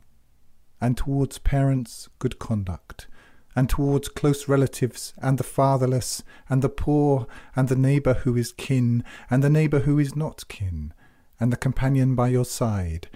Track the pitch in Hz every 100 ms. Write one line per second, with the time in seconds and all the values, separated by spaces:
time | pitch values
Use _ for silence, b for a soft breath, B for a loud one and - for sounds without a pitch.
0 | - - _ _ - - - - 120 123
1 | - 139 135 - - 139 139 135 120 -
2 | - - - - - 110 92 82 - -
3 | - b b b b - 131 - 139 139
4 | 139 - 147 143 - 139 131 - 123 -
5 | - - 131 135 - - 135 135 127 127
6 | - - B B - 135 131 - - 147
7 | 147 135 120 B B - - 127 131 143
8 | 131 127 - 120 117 - - 135 120 120
9 | B B B 127 143 151 156 147 127 147
10 | 139 147 151 - - - 98 82 76 b
11 | b b b - 123 123 135 - 135 135
12 | 131 127 123 123 123 - 117 101 87 82
13 | -